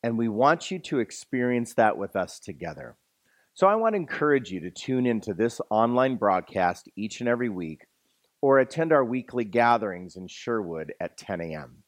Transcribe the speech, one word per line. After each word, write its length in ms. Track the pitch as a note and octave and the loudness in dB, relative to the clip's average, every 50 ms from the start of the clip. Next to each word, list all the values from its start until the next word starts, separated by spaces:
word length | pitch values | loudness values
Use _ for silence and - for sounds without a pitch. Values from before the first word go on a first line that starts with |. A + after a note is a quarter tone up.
| - | -2
and 140 | A#2+ A#2 | -2 -2
we 120 | A2+ A#2 A2+ | 0 0 0
want 420 | G#2 G#2 B2+ C#3+ E3 E3 - - | 0 4 4 4 4 2 -2 -8
you 80 | F#3+ F3+ | -8 -8
to 200 | - - D#3+ C3+ | -6 -4 -2 -2
experience 760 | A2+ - - - - _ - B2+ B2 B2 B2 A#2+ A#2 A#2 - | -2 -2 -6 -18 -12 _ -2 0 0 2 0 0 -2 -2 2
that 240 | - A2+ G#2+ - - | 2 2 4 2 0
with 180 | G2 F#2+ _ | -6 -4 _
us 240 | G2 F2+ E2+ - - | -4 -4 -4 -8 -18
together. 560 | - - F2+ C2+ F2 E2 D#2 C#2 - - - _ _ _ _ _ _ _ _ _ _ _ _ | -16 -16 -14 -12 -12 -12 -12 -12 -16 -18 -18 _ _ _ _ _ _ _ _ _ _ _ _
So 140 | - F#3 | 2 4
I 80 | F#3+ G#3 | 4 4
want 180 | A3 A3+ A3+ G#3+ | 4 2 0 0
to 60 | G3+ | 0
encourage 520 | E3 - - - D3+ D3+ C#3+ C#3 B2 - | -4 -4 -4 -2 2 2 2 2 2 -2
you 100 | F#2 F2+ | -10 -8
to 100 | D#2 F2+ | -8 -10
tune 340 | - - - - C3 B2+ B2 | -12 -12 -6 -2 0 2 2
into 300 | B2 A#2 A2 G2+ - G2 | 2 0 0 -2 -6 -2
this 260 | E2+ A2 A#2 - - - _ | 0 0 -2 0 -4 -6 _
online 480 | G#2+ G#2+ A2+ A#2 A#2+ B2 C3 C3+ C3 | 2 2 2 4 4 2 2 2 0
broadcast 720 | G#2 G#2 G2+ F#2+ F#2 F2 - - G2+ F2+ F2 F2+ - - - _ | 0 2 2 2 2 0 -2 -2 0 0 0 0 -2 -12 -18 _
each 240 | - G#2 G#2+ - - | -10 -10 -10 -8 -4
and 80 | B2 A#2+ | 0 0
every 220 | A#2+ A#2+ B2 A#2 | 0 0 0 -4
week, 340 | G2+ F2+ F2 D#2+ D#2 - - _ _ _ _ _ _ _ _ _ _ _ | -4 -6 -8 -8 -10 -12 -18 _ _ _ _ _ _ _ _ _ _ _
or 180 | - C#3 C3+ C3+ | 4 6 6 6
attend 340 | C3 B2+ - D#3+ E3 E3 D#3+ | 6 2 0 -2 0 4 4
our 120 | C#3+ C3 | 4 4
weekly 400 | A2+ A#2+ B2+ A#2+ - - B2 A#2+ | 2 -2 -4 -6 -4 -4 -4 -4
gatherings 720 | G#2 F2+ A#2+ A#2 A#2 A#2 A2+ A2 G2+ F#2 F2 F2+ F2+ - | 0 2 2 4 6 4 4 2 -2 -6 -8 -10 -14 -14
in 100 | F#2 F#2 | -14 -14
Sherwood 680 | F2+ - - - - A#2 A2+ G2+ E2+ E2 D#2+ D#2 D2+ - _ | -14 -14 -12 -6 -4 -4 -4 -4 -4 -6 -8 -8 -10 -8 _
at 200 | - F2 _ - | -8 -8 _ -12
ten 240 | - - G2 E2+ E2+ | -10 -8 -6 -6 -6
A 120 | E2+ D#2 | -6 -8
M. 280 | D2+ D2 C2 - - _ | -10 -12 -14 -20 -20 _